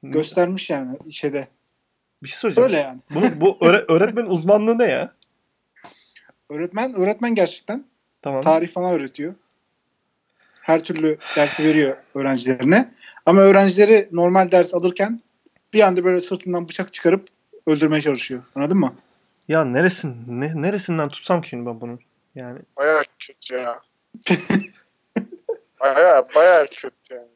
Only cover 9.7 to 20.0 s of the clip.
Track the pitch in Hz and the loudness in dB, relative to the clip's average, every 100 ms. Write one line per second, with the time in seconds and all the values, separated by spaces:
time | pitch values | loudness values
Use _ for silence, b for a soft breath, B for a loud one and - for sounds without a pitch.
9.7 | _ _ _ _ _ _ _ _ _ - | _ _ _ _ _ _ _ _ _ -2
10.7 | 160 165 160 156 151 - 151 143 - 156 | 0 0 -4 -2 -2 -4 -2 -2 0 0
11.7 | 156 139 135 _ 139 135 131 127 127 131 | 2 0 -2 _ -6 -4 -2 -2 0 2
12.7 | 202 262 B B B - 190 196 196 196 | 2 2 B B B 2 6 8 6 4
13.7 | 180 208 220 196 170 175 190 185 180 175 | 4 6 6 4 0 2 2 4 4 2
14.7 | 180 180 180 202 233 _ _ _ _ _ | 0 -2 -2 -4 -6 _ _ _ _ _
15.7 | 220 202 180 180 180 180 190 185 175 170 | 2 4 2 0 -2 -4 -8 -6 -6 -8
16.7 | - 185 - 170 196 - _ _ - - | -10 -10 -4 0 0 -2 _ _ -10 -4
17.7 | 147 156 151 147 127 - 127 - 139 147 | 0 0 0 -2 -4 -8 -12 -12 -8 -2
18.7 | 190 147 - _ _ _ _ - 160 139 | 0 -2 -4 _ _ _ _ -4 -2 0
19.7 | 127 180 185 | 0 0 -2